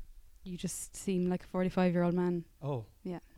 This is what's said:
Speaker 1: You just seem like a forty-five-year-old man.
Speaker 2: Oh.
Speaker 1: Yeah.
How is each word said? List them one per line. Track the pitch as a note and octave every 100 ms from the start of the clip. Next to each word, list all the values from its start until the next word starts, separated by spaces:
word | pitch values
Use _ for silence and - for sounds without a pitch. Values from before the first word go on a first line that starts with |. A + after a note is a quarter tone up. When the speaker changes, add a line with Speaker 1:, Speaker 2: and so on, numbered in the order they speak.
| - - - -
Speaker 1:
You | F#3+ F3
just | F3 - -
seem | - - F#3 F3+
like | F3+
a | -
forty-five-year-old | F#3 F#3 F#3+ F3+ F3 F3
man. | F3 F3+ F3 E3 -
Speaker 2:
Oh. | C#3 C3+ G#2+ -
Speaker 1:
Yeah. | - E3+ -